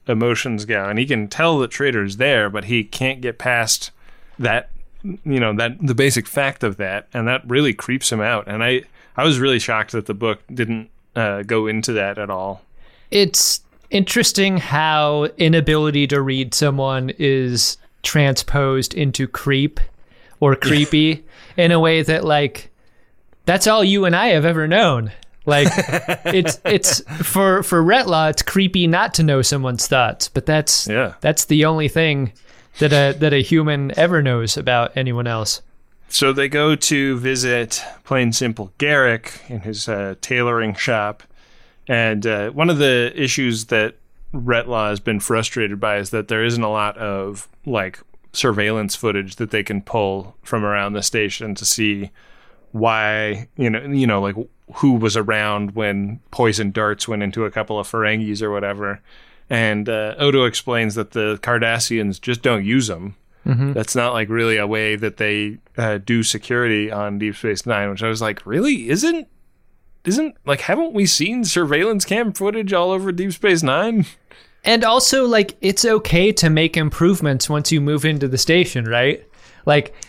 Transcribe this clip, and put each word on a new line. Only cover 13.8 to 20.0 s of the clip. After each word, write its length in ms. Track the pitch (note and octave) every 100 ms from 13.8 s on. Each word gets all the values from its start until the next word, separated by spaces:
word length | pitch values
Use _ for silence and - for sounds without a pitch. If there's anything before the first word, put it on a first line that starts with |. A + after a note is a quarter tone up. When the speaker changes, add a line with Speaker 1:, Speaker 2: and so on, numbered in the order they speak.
| -
Speaker 2:
interesting 640 | G3+ F#3 A#3+ - - G3 F#3
how 680 | - D3 D#3 D3+ D3+ D3 D3+ -
inability 680 | D#3+ E3 D3+ D#3 D3+ C#3+ C#3
to 120 | C#3+
read 320 | C3+ C3 B2+
someone 560 | - D3 C#3 C3+ C3 B2+ -
is 580 | C#3+ C3+ B2+ A#2 - - - _
transposed 920 | - D3+ C#3 C3 - C#3+ C3+ C3 B2+
into 340 | - C#3 - B2+
creep 500 | - C#3 C3+ D3 - - -